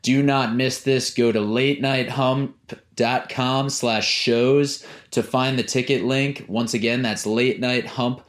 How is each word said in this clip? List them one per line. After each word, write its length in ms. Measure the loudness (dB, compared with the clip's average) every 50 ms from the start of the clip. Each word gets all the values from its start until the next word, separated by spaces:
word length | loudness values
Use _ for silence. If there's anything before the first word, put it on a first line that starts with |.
| 0
Do 220 | 2 2 2 4
not 320 | 4 2 2 0 0 0
miss 240 | 0 0 0 -2 -2 0
this. 320 | 0 0 2 0 -2 0
Go 160 | 2 2 2
to 100 | 2 2
late 400 | 0 0 0 2 2 2 0 0
night 280 | -2 -2 0 -2 -2 -2
hump 640 | -2 0 0 0 2 0 -2 -4 -6 _ _ _ -16 -16 _ _ _
dot 320 | 0 0 2 2 0 -2 -4
com 420 | -4 -2 -2 0 0 0 0 -2
slash 380 | -2 -2 -2 0 0 0 0 0
shows 760 | -2 0 0 2 2 4 4 4 4 4 4 2 -2 -8 -12 -16 -20 -20 -18 _ -2
to 100 | -2 -2
find 340 | 0 0 0 2 2 0
the 60 | -2 -2
ticket 400 | -2 -2 -2 0 2 0 0 0
link. 440 | 0 0 0 0 -2 -4 -6 -10 -6
Once 260 | -2 -2 -2 0 -2
again, 280 | 0 0 0 0 0 0
that's 220 | -2 -4 -4 -2
late 360 | -2 0 2 2 2 0 0
night 260 | -2 -2 0 -2 -4
hump 360 | -4 -6 -4 -2 -2 -2 -6 -10